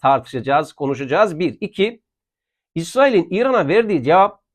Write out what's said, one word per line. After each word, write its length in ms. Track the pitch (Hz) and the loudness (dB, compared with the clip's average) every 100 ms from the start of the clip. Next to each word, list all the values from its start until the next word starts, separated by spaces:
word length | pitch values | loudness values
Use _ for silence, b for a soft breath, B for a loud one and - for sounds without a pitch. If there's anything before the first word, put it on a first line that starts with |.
tartışacağız, 720 | 135 135 - 127 131 143 143 | 0 0 -2 -8 -2 -2 -2
konuşacağız. 680 | - 139 131 131 165 214 156 | -6 -6 -6 -2 0 0 0
Bir. 180 | 165 - | -4 -4
İki, 420 | 208 - 214 233 _ _ _ _ _ _ _ 165 | -10 -2 -4 -4 _ _ _ _ _ _ _ -10
İsrail'in 520 | 165 254 277 202 165 | -6 0 2 2 0
İran'a 380 | 190 262 240 143 | -2 0 0 2
verdiği 360 | 214 220 160 | 0 0 -2
cevap 380 | 123 180 202 - _ | 2 2 2 -2 _